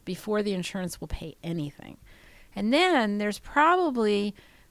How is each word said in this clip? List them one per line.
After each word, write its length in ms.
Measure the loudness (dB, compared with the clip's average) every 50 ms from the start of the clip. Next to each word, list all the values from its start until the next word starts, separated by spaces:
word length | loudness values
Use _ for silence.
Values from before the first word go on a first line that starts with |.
| _
before 380 | -10 -10 -8 -4 -2 -2 -2 0
the 100 | -2 -2
insurance 480 | -4 -4 -6 -6 -6 -6 -6 -8 -10
will 80 | -8 -8
pay 280 | -8 -8 -8 -12 -14 -12 -10
anything. 540 | -6 -6 -6 -6 -6 -10 -14 -18 -20 -20 -20 -20 -20 -20 -20 -20 -20 -20 -20 -20 -14 -8
And 180 | -4 0 2 4
then 460 | 4 4 4 4 4 2 2 0 0
there's 220 | -2 -2 -4 -4
probably, 920 | -10 -2 2 4 4 6 6 4 2 0 0 0 2 2 2 2 0 -2 -6 -8 -18 -20 _ _ -20 _